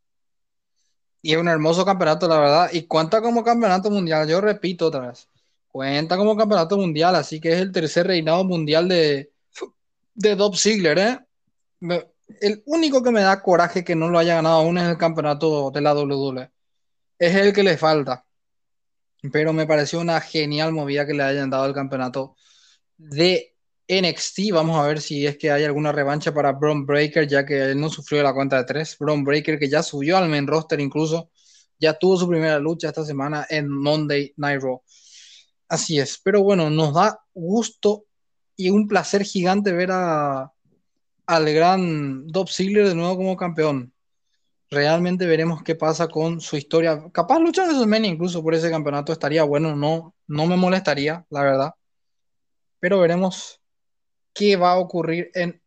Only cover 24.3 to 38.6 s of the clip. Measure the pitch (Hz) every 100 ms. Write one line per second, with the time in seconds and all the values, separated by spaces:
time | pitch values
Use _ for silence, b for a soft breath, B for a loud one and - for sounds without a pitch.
24.3 | - 208 165 160 160 147 151 - 143 143
25.3 | 143 151 143 151 143 151 147 139 147 165
26.3 | 147 143 135 151 151 139 143 151 160 147
27.3 | 143 139 139 135 139 156 151 - 147 143
28.3 | 131 135 131 123 139 156 - 147 151 139
29.3 | 151 151 147 139 143 - 143 143 190 170
30.3 | 147 139 156 156 151 139 151 156 165 165
31.3 | _ b b b - 156 156 185 185 180
32.3 | 165 160 151 156 165 160 160 151 139 143
33.3 | 151 - 156 143 139 143 156 147 143 139
34.3 | - 143 139 131 127 _ B B B B
35.3 | B B _ - 156 - 147 127 - 190
36.3 | 208 196 190 151 156 151 160 202 - _
37.3 | 185 165 226 220 - 208 208 _ _ _
38.3 | _ _ -